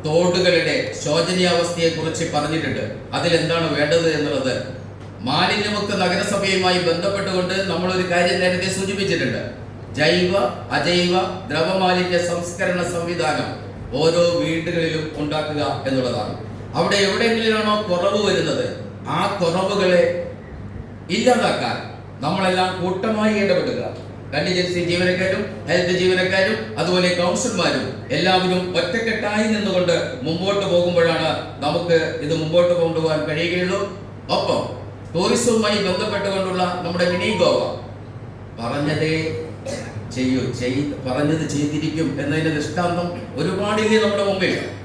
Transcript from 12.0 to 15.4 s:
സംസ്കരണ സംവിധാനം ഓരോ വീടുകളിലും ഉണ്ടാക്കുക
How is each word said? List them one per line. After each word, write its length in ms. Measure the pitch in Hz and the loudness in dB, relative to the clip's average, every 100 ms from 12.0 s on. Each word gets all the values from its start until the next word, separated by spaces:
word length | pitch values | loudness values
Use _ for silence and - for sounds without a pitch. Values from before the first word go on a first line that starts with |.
| 180 175 | 2 2
സംസ്കരണ 640 | 175 170 - - 185 180 | 0 -2 -4 -2 -2 0
സംവിധാനം 680 | 170 170 170 170 156 139 - - - - - 139 | -2 -2 -4 -2 0 0 -4 -8 -12 -12 -6 2
ഓരോ 400 | 165 175 170 170 | 4 6 4 2
വീടുകളിലും 680 | 151 165 170 170 160 156 151 - | 0 -2 0 0 0 -2 -4 -4
ഉണ്ടാക്കുക 680 | 147 156 | -2 -2